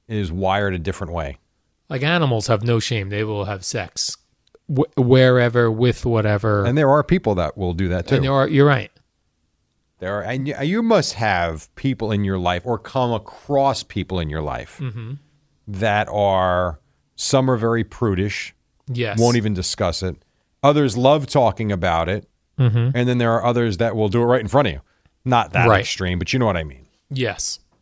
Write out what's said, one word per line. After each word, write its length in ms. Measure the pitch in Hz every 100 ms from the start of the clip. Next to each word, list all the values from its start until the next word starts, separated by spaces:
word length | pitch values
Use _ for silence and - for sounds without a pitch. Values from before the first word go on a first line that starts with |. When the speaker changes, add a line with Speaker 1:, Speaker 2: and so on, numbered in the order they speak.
| -
Speaker 1:
is 240 | 107 92
wired 420 | 87 95 98 101
a 40 | 92
different 340 | 80 - 80
way. 260 | 85 71 71 _ _ _ _ -
Speaker 2:
Like, 140 | 135
animals 440 | 143 175 143 113 107
have 160 | 110
no 160 | 117 117
shame. 300 | - 117 98
They 160 | 104
will 200 | 110 104 98
have 180 | 98
sex 520 | 92 117 87 - - - _ _ _ _ -
wh-, 240 | 135 - -
wherever, 720 | 123 131 127 127 120 120 117
with 360 | 110 123 - 123
whatever. 580 | 113 107 104 110 104
Speaker 1:
And 140 | 101 139
there 100 | 139
are 120 | 147
people 320 | - 185 110 95
that 200 | 78 -
will 160 | 90
do 140 | 85 95
that, 180 | 90 85
too. 100 | 135
Speaker 2:
And 80 |
there 80 | 135
are, 160 | 139 135
you're 180 | 147 143
right. 240 | 131 98 _ _ _ _ _ _ _ _ _ _ -
Speaker 1:
There 160 | 92 104
are, 40 |
and 260 | 98 131 135
you, 60 | -
you 200 | 147 208
must 320 | 226 208 -
have 580 | - 110 90 85 78 -
people 360 | - 135 127 110
in 120 | 104
your 140 | 101 95
life 240 | 90 90
or 140 | 123 113
come 340 | - 135 123
across 680 | 110 - - - 139 139 127
people 360 | - 104 - 92
in 100 | 78
your 100 | 76
life 380 | 73 62 - -
Speaker 2:
Mm-hmm. 340 | 131 110 113 143 _ _ _ _ -
Speaker 1:
that 400 | 95 110 104 -
are, 720 | 104 101 95 92 90 90 82 _ _ _ -
some 340 | - 135 131
are 60 | 120
very 280 | 113 117
prudish, 680 | 110 - 113 92 104 - - _ _ _ -
Speaker 2:
Yes. 260 | 120 113 104
Speaker 1:
won't 160 | 117 120
even 160 | 107
discuss 480 | 92 87 - 92 -
it. 140 | 92 - _ _ _ -
Others 340 | 143 147 139 110
love 300 | 131 151 131
talking 440 | 147 117 - 110
about 380 | 98 90 82 82
it. 200 | 101 - _ _ -
Speaker 2:
Mm-hmm. 320 | 123 117 120 131
Speaker 1:
And 120 | 123
then 100 | 123
there 140 | 117
are 120 | 113
others 320 | 120 120 117 90
that 180 | 117
will 140 | 104 107
do 140 | 117
it 40 | 120
right 140 | 123
in 80 | 107
front 200 | 120 120
of 60 |
you. 60 | 69 - _ _ _
Not 280 | 123 120 87
that 160 | - 117
Speaker 2:
Right. 120 | 98
Speaker 1:
extreme, 380 | 98 - 92 90
but 140 | 87
you 60 | 131
know 80 | 113
what 100 | 87
I 80 |
mean. 220 | 78 65 - _ -
Speaker 2:
Yes. 500 | 135 117 87 - - _ _